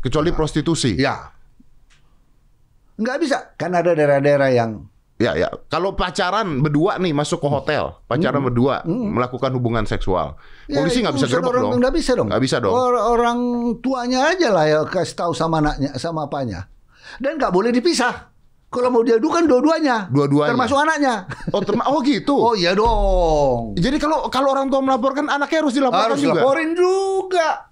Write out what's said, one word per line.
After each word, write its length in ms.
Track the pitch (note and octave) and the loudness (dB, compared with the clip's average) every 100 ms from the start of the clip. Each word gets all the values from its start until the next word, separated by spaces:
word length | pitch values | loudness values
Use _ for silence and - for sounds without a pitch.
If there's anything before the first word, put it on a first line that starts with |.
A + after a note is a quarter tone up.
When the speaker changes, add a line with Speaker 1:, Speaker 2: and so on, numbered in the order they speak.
Speaker 1:
Kecuali 300 | C3 C#3+ D#3 | 0 0 0
Speaker 2:
Ya. 40 | |
Speaker 1:
prostitusi. 580 | E3 D#3 D#3 D3 E3 C3 | 0 0 0 -2 0 0
Speaker 2:
Ya. 220 | F#2 C3+ A2 - - - _ - - _ - _ _ _ _ _ _ _ _ _ - | 0 -2 -2 -12 -20 -20 _ -20 -20 _ -20 _ _ _ _ _ _ _ _ _ -6
Nggak 200 | A3 C#4 | -4 -2
bisa. 200 | D#4+ B3+ - | -2 -2 -4
Kan 160 | _ D#3+ | _ -2
ada 200 | F3 E3+ | 0 2
daerah-daerah 580 | D#3+ D3 C#3 C#3+ C#3+ C3+ | 2 4 4 4 4 4
yang 220 | B2 A2+ G#2 - _ _ | 2 0 -6 -14 _ _
Speaker 1:
Ya, 160 | _ G#2 | _ 0
ya. 140 | D#2 F2+ - - | 0 -2 -4 -6
Kalau 260 | D#3 F#3+ | -4 -2
pacaran 480 | F#3+ F#3 - F3+ G3 G3+ C#3 | -2 -4 -2 -2 0 -2 0
berdua 400 | D3+ D3 F3 B2 | 2 2 2 0
nih 160 | F3+ | -2
masuk 240 | C#3+ D3 - | -2 -2 -2
ke 80 | C#3+ | -2
hotel, 480 | C#3+ C#3+ D3 C#2+ - | -2 -2 -2 -2 -8
pacaran 380 | - B2 E3 C#3+ | -6 -2 0 0
Speaker 2:
Hmm. 80 | C3 | 0
Speaker 1:
berdua 320 | A#2+ C3+ A#2 | 2 0 0
Speaker 2:
Hmm. 320 | - G#3 D3+ | -4 -4 -2
Speaker 1:
melakukan 320 | G#2 B2 B2 C3 | -2 -4 -2 -4
hubungan 340 | B2+ A#2+ A#2 G#2+ | -2 -2 -2 -2
seksual, 480 | G#2 - F2+ D#2 D2+ - - - | -2 0 0 -2 -8 -20 -20 -6
Speaker 2:
Ya, 80 | C#3+ | -2
Speaker 1:
polisi 220 | D#3+ B3 | 0 0
Speaker 2:
itu 80 | G3 | 0
Speaker 1:
nggak 80 | |
bisa 100 | C3+ | 0
Speaker 2:
urusan 100 | C3+ C#3 | 0 0
Speaker 1:
gerebek 120 | B3 | 0
Speaker 2:
orang, 140 | B3 | 0
Speaker 1:
dong. 80 | A3 B3 | 0 0
Speaker 2:
nggak 160 | B3 | 0
bisa 180 | E4+ C4+ | 0 0
dong. 140 | A#3+ C3+ | 0 0
Speaker 1:
Nggak 160 | A2 | 0
bisa 140 | C3 C#3+ | 0 0
dong. 160 | F#3+ | 0
Speaker 2:
Or-, 240 | A#3 B3+ A#3+ | 2 2 0
orang 400 | G#3+ A#3 A#3 A#3+ B3 A#3+ A#3+ A#3 | 2 2 0 0 -2 -2 -4 -4
tuanya 420 | C4 C4 A#3+ B3+ D4 | -4 -4 -2 0 0
aja 220 | F#4 D#4+ | 2 2
lah 140 | F#3+ D3+ | 2 4
ya 120 | D#3 | 2
kasih 320 | D3+ F3+ E3 - | 0 -2 -4 -4
tahu 140 | F3 | -4
sama 300 | D3+ D#3+ D#3+ | -2 0 2
anaknya, 320 | D3+ C#3+ C#3 | 0 0 -6
sama 320 | C#3 E3 D#3+ C#3+ | -4 -8 -6 -6
apanya. 400 | D3 B2+ F2 - - _ _ - - | -6 -6 -8 -12 -20 _ _ -20 -8
Dan 220 | C4+ D#4 | -6 -2
nggak 160 | A#3 | 0
boleh 160 | F3+ A3+ | 2 2
dipisah. 640 | B3 E4+ D#4+ B3+ F#3 - _ _ _ _ | 2 0 0 0 -2 -14 _ _ _ _
Kalau 240 | B3 B3 | -2 0
mau 160 | A#3+ A#3+ | 2 2
diadu 240 | A3+ D#4 | 2 2
kan 160 | E4+ E4 | 2 4
dua-duanya. 640 | B3 D4+ E4 D4+ A#3 F#3 | 4 4 2 0 0 0
Speaker 1:
Dua-duanya. 400 | C3 C#3+ C#3+ D3 | 0 2 2 2
Speaker 2:
Termasuk 240 | B3+ - C#4 | 0 2 2
anaknya. 540 | D4+ D#4 C#4 G3+ F#3 - - | 2 2 0 0 -6 -10 -4
Speaker 1:
Oh, 140 | G3 | -4
terma-, 240 | G3+ G#3+ A#3 | -2 -2 0
oh, 160 | D4 | 0
gitu. 320 | C4 A3 - | 2 0 2
Speaker 2:
Oh, 180 | C#4 A3+ | 2 2
iya 220 | A3 E3+ | 2 2
dong. 1040 | F#3+ F3+ E3 G3 F#3 E3 D3+ C#3+ A#2+ A2+ G#2 | 2 2 2 2 2 2 2 2 0 -4 -2
Speaker 1:
Jadi 160 | F#3+ D4 | 0 0
kalau, 300 | D4 D#4 C4 | 0 -2 -2
kalau 240 | B3+ C#4 | 0 0
orang 160 | C4+ C4+ | 0 0
tua 160 | C4+ | 0
melaporkan, 480 | C4+ C4 C4 C4 D4 | 0 0 0 -2 -2
anaknya 320 | C#4 C#4 D#4+ | -2 0 0
harus 100 | D#4 | 0
dilaporkan 380 | B3 C4 F3+ A3 | 2 0 2 0
Speaker 2:
Harus 80 | C#4+ | 0
Speaker 1:
juga? 220 | C#4 E3 | 2 2
Speaker 2:
laporin 320 | B3+ D4 D#4+ | 2 2 0
juga. 720 | E4 F4+ F#4+ G4 F#4+ F#4+ F#4 D#4 - - | 2 2 2 0 -2 -2 0 0 -2 -10